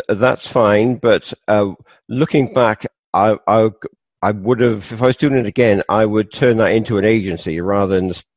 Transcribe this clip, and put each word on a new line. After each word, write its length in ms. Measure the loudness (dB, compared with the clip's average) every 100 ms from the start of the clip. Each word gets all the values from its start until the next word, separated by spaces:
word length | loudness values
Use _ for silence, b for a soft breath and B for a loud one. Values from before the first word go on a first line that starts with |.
| -6
that's 400 | -2 0 -2 -4
fine. 480 | 0 2 4 2 0
But, 380 | 0 0 -2 -12 -2
uh, 240 | 0 0 -6 _ b -8
looking 460 | -4 0 0 0
back, 320 | 0 0 0 -8 _ _
I, 240 | 0 2 0 0
I, 240 | 2 2 -2 -18 _ _ -6
I 100 | -4
would 280 | -4 -2 0
have, 320 | 0 -2 -8
if 100 | -2
I 60 | 0
was 80 | 2
doing 220 | 0 0
it 80 | -2
again, 360 | 0 2 2 0
I 180 | 0 2
would 280 | 0 -4
turn 240 | -2 0 2
that 160 | 2
into 240 | 0 0 0
an 80 | 2
agency 560 | 0 -2 -6 -6 -6
rather 340 | -2 -2 0 0
than 140 | -2
s-, 160 | -6 -14